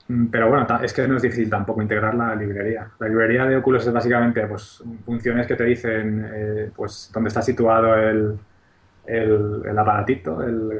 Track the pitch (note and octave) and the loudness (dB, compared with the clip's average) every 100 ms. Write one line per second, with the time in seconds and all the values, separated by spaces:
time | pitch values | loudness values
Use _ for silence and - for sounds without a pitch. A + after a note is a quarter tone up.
0 | - B2 A2+ A#2 A#2 C#3 B2 A#2 A#2+ - | -4 0 0 2 4 4 2 0 -2 -2
1 | B2+ C3 A#2+ A#2+ A2 G#2 G2+ G#2+ G#2+ G#2+ | 0 2 0 0 -2 -2 -2 -2 0 0
2 | A2 A#2+ A#2 G#2+ G#2 G2 G#2 A2+ - - | 0 0 -2 -2 -4 -4 -4 -4 -8 -8
3 | A2 A2+ A2+ A#2+ C3 C3 C3+ B2+ A#2+ A#2 | -2 2 2 2 2 2 4 2 2 0
4 | A#2+ A#2+ A#2+ A2+ G#2 G2 - - A#2 A2+ | 2 2 2 2 -2 -6 -12 -18 -16 -14
5 | - A#2 A#2+ A#2+ A#2+ B2 A#2 A#2+ A#2 A2 | -8 -4 -2 -2 -2 0 2 0 0 -2
6 | G#2+ G#2+ G#2+ G#2+ G#2+ G#2+ G#2+ - G#2 - | -2 -4 -4 -6 -4 -4 -6 -8 -10 -10
7 | - A2+ A2+ A2+ A#2 B2 A2+ A2+ A2+ A2 | -10 -4 -2 0 -2 2 4 4 4 4
8 | A2 A2 G#2+ G#2 - _ _ _ _ _ | 4 2 0 -4 -10 _ _ _ _ _
9 | - A2+ G#2+ G#2+ G#2 G#2 - G#2+ G#2+ G#2 | -6 -2 2 2 2 -4 -4 0 2 2
10 | G2+ - D#3 E3 C3 A2+ A2 A2 | 0 -2 -2 -4 -4 -4 -4 -6